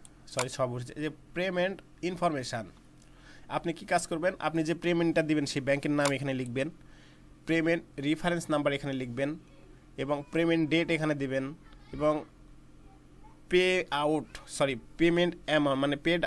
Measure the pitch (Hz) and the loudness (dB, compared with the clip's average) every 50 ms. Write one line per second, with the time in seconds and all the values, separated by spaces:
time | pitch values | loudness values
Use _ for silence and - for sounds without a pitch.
0 | - - - - - - - - 123 123 - - 131 123 120 127 127 123 - - | -20 -20 -20 -20 -18 -10 -4 -4 -4 -4 -2 -2 -2 -2 -2 -4 -8 -10 -8 -6
1 | 151 156 - - - - - 170 180 190 180 180 180 190 196 - - - - - | -6 -6 -6 -8 -16 -10 -6 -4 -4 -2 0 0 0 0 -2 -6 -12 -20 -12 -6
2 | - 175 185 170 180 170 151 139 123 - - 117 107 - - - - - - - | -6 -4 -2 0 0 0 0 0 -4 -6 -6 -8 -8 -10 -16 -20 -20 -20 -20 -20
3 | - - - - - - - - - - 135 151 - 170 160 - - - 185 170 | -20 -20 -20 -20 -20 -20 -20 -20 -10 -4 -4 -4 -2 -4 -6 -6 -2 0 0 0
4 | 175 - 175 160 165 185 190 - - 156 156 165 160 156 170 165 - 175 175 170 | 0 0 -4 -2 -2 -2 -2 -2 -4 -2 0 0 0 0 -2 -2 0 0 2 2
5 | 170 165 151 165 156 151 156 151 143 135 - 143 131 131 139 143 - 151 147 147 | 2 2 2 2 2 2 2 0 0 -2 -2 -2 0 0 0 0 2 0 0 2
6 | 143 143 139 127 139 139 131 127 131 123 117 131 135 165 - - - - - - | 2 2 0 0 -2 -2 -2 -2 -4 -4 -2 -4 -4 -4 -6 -12 -20 -20 -20 -20
7 | - - - - - - - - - - 160 165 156 165 170 170 - - - - | -20 -20 -20 -20 -20 -20 -20 -10 -2 0 2 2 4 4 2 0 -2 -6 -10 -4
8 | 139 147 156 156 - 180 175 170 165 - 156 147 143 143 139 139 143 143 135 131 | -2 0 0 0 0 0 0 0 0 0 0 0 2 0 0 -2 -2 -4 -4 -4
9 | 127 123 117 127 139 143 156 180 - - - - - - - - - - - - | -6 -6 -4 -4 -4 -4 -4 -8 -12 -20 -20 -20 -20 -20 -20 -20 -20 -14 -10 -6
10 | 135 139 147 143 143 - - 165 170 170 165 165 160 147 160 165 170 151 165 151 | -4 -2 -2 -4 -4 -4 0 2 2 4 4 2 2 2 2 2 2 2 0 0
11 | 156 156 151 139 139 131 131 135 135 135 160 - - - - - - - - 135 | 0 0 0 -2 -2 -2 -2 -2 -4 -4 -8 -12 -16 -20 -20 -20 -18 -12 -6 0
12 | 147 151 151 147 - - - - - - - - - - - - - - - - | 2 2 2 2 -2 -8 -16 -20 -20 -20 -20 -20 -20 -20 -20 -20 -20 -20 -20 -20
13 | - - - - - - - - - - 180 180 185 185 185 185 - - 143 143 | -20 -20 -20 -20 -20 -20 -20 -20 -4 2 2 4 4 4 2 0 0 0 0 0
14 | 147 151 156 151 - - - - - - - - 147 139 131 113 - - - - | 2 2 2 0 -2 -6 -12 -16 -14 -8 -2 0 0 0 0 -2 -6 -8 -2 2
15 | 160 170 170 170 175 175 170 - - - 151 151 147 143 135 135 139 143 143 139 | 4 4 6 6 4 2 0 -2 -2 2 2 4 4 4 2 2 2 0 0 0
16 | - 165 175 175 - | 0 0 2 2 0